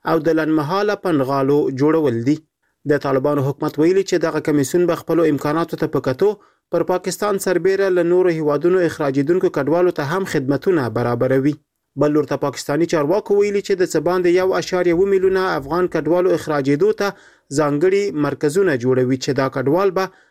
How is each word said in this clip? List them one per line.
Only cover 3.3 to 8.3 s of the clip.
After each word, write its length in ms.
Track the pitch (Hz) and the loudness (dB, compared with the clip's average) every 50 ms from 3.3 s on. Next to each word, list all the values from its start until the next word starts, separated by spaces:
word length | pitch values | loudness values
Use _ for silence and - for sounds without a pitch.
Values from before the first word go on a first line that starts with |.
| 147 143 131 143 | 0 0 -2 -2
حکومت 320 | 147 - 156 151 - 143 | -4 -4 -6 -4 -2 0
ویلي 240 | 156 170 185 196 190 | 2 2 2 2 0
چې 220 | - 190 170 160 165 | 0 0 -2 0 -2
دغه 160 | 151 156 - 165 | -2 -2 -2 0
کمیسون 360 | 151 147 135 - - 175 175 170 | 0 0 0 0 0 0 2 0
به 100 | 165 147 - | 0 -2 -2
خپلو 260 | - 165 165 165 156 | -2 0 2 2 2
امکاناتو 500 | 147 131 - 147 147 165 170 165 - - 160 | 2 0 -2 -2 -2 -2 -2 -4 -4 -6 -4
ته 100 | 147 - | -4 -2
په 100 | 139 - - | -2 -2 -2
کتو 200 | 165 - 196 208 208 - _ _ _ _ _ _ - | -2 0 0 0 0 -2 _ _ _ _ _ _ -4
پر 100 | 170 170 160 | -2 -2 0
پاکستان 500 | 180 180 - 185 170 - 208 208 202 196 - | -2 -4 -4 -6 -6 -4 -2 -2 -2 -2 -2
سربیره 440 | 196 180 175 165 190 190 190 196 196 185 | -2 0 0 2 2 2 2 2 2 2
له 80 | 180 170 170 | 2 2 2
نورو 200 | 175 185 185 180 | 4 4 4 2